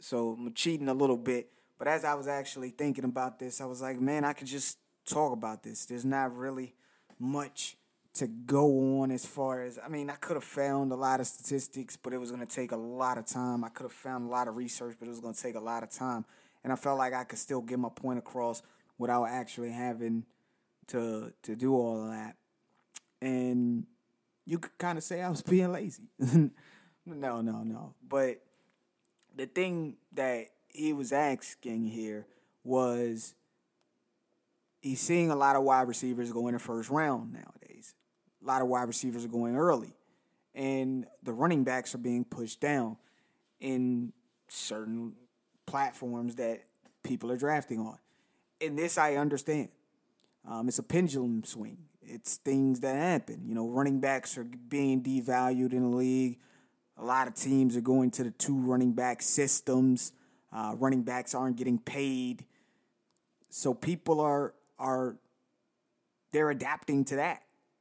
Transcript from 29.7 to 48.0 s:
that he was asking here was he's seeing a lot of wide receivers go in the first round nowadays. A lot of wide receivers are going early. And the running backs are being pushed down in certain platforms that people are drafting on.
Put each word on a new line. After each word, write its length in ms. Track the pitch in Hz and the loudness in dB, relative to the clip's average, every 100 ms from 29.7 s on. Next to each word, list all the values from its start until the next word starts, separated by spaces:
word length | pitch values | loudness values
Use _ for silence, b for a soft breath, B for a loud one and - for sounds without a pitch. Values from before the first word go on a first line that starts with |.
| 170 151 - _ | -2 -4 -8 _
that 340 | - 131 120 - _ _ | -2 0 -2 -6 _ _
he 260 | - 156 | -4 -2
was 180 | 147 123 | 0 0
asking 720 | 139 147 131 - - 123 113 | 2 2 0 -6 -12 -6 -4
here 420 | 110 113 110 107 107 b b b | -4 -4 -6 -8 -12 b b b
was 720 | 127 131 127 120 120 113 - - _ _ _ _ _ _ _ _ _ _ _ _ _ _ | 0 2 2 2 -2 -4 -8 -14 _ _ _ _ _ _ _ _ _ _ _ _ _ _
he's 220 | 139 127 | -4 -2
seeing 280 | - 175 165 | 2 4 4
a 60 | 143 | 6
lot 180 | 139 | 6
of 100 | 135 | 6
wide 220 | 135 131 123 | 6 6 4
receivers 460 | 117 131 123 120 | 0 -2 -2 -2
go 160 | 117 120 | -2 -2
in 60 | |
the 40 | 120 | -2
first 300 | - 113 113 | -2 -6 0
round 460 | 147 156 120 117 | 2 2 2 -2
nowadays. 600 | 120 - - - - - - _ _ _ _ | -12 -16 -20 -20 -20 -20 -20 _ _ _ _
A 40 | 117 | 0
lot 160 | 131 | 2
of 60 | 127 | 4
wide 200 | 123 120 | 2 0
receivers 340 | 113 127 120 | -2 -4 -4
are 60 | 117 | -4
going 260 | 117 120 | 0 0
early. 400 | 127 175 135 165 - _ _ _ _ _ | 4 6 4 0 -12 _ _ _ _ _
And 520 | - 135 135 131 131 117 - | -6 -2 0 0 -2 -6 -10
the 120 | 123 | -8
running 280 | 113 165 156 | 0 4 4
backs 320 | 131 127 - | 2 0 -2
are 40 | 123 | -4
being 260 | 120 120 | -2 0
pushed 380 | 120 - 113 - | -2 -6 -8 -2
down 340 | 147 143 113 113 b b b b b _ | 0 0 0 -6 b b b b b _
in 540 | 135 127 127 120 120 - _ _ _ | -4 0 0 0 -2 -8 _ _ _
certain 640 | - - 107 110 117 117 107 _ _ _ _ - | -10 -8 -6 -6 -6 -8 -12 _ _ _ _ -6
platforms 720 | 139 135 - 123 120 120 117 | -2 -2 -2 -6 -4 -4 -2
that 280 | 117 113 - _ _ _ | -4 -4 -8 _ _ _
people 280 | - 123 120 | -6 -4 -2
are 60 | 123 | 0
drafting 440 | 143 151 - 113 | 2 0 0 -4
on. 180 | 110 113 | -4 -8